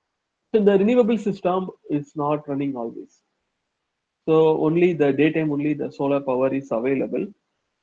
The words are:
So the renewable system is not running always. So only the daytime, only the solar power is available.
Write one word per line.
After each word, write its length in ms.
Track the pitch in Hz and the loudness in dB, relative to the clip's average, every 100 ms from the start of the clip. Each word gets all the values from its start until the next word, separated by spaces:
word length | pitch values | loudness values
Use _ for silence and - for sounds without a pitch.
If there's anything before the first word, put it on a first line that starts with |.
| _ _ _ _ _ | _ _ _ _ _
So 80 | 220 | 2
the 160 | 202 196 | 4 4
renewable 420 | 208 247 220 226 | 4 2 2 0
system 520 | 208 - 175 190 185 - - | -2 -4 -2 -2 -4 -10 -6
is 280 | 147 147 156 | -6 -6 -6
not 320 | 143 151 147 | -2 -4 -4
running 280 | 139 139 123 | -6 -6 -6
always. 460 | 117 - - _ _ _ _ _ _ _ _ _ _ _ - | -8 -10 -18 _ _ _ _ _ _ _ _ _ _ _ 0
So 360 | 160 160 151 | 2 4 2
only 280 | 156 170 180 | 2 4 4
the 200 | 156 143 | 4 0
daytime, 400 | 135 156 160 156 | 2 2 2 -2
only 220 | 143 147 | -2 -2
the 180 | 147 135 | -4 -6
solar 280 | - 139 139 | -4 -2 -2
power 320 | 139 127 135 | -2 0 0
is 160 | 135 139 | -2 -4
available. 560 | 113 127 135 120 123 202 - _ _ _ _ | -4 -2 -2 -2 -6 -6 -10 _ _ _ _